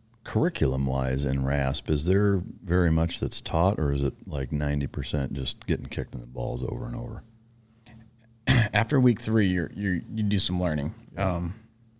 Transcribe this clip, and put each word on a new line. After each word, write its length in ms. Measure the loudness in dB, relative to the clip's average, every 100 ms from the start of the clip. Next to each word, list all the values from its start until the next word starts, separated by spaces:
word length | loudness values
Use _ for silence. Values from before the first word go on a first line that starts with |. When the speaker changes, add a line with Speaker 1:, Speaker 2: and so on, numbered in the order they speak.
| _ _
Speaker 1:
curriculum-wise 1000 | -4 0 0 0 0 2 0 0 0 0
in 200 | 0 0
rasp, 440 | 0 0 0 -2 -2
is 140 | 0
there 380 | 2 2 4 2 -2 -8
very 280 | 0 2 4
much 300 | 4 2 -2
that's 200 | -4 -4
taught, 380 | -2 2 2 2
or 140 | 0
is 100 | 2
it, 120 | 0 -4 -6
like, 260 | -4 -2
ninety 340 | -2 0 0 -2
percent 460 | -4 -2 -2 -2
just 340 | -4 -4 -4 -2
getting 200 | -2 -2
kicked 280 | -6 -6
in 60 | -8
the 60 | -10
balls 360 | -6 -6 -4
over 240 | -4 -4 -6
and 100 | -8
over? 260 | -8 -10 -14 -20 _ _ _ _ -20 -20 -20 _ _ _ 2
Speaker 2:
<clears throat> 0 | 4 4
After 280 | 2 2 4
week 200 | 4 4
three, 260 | 2 4 4
you're, 240 | 2 -2
you're, 260 | -4 -2 -2 -4
you 80 | -2
do 160 | 0 2
some 220 | 0 0
learning. 340 | 0 0 -2 -6 -10
Speaker 1:
Yeah. 200 | -2 -2 0
Speaker 2:
Um, 180 | -4 -8 -16 _ _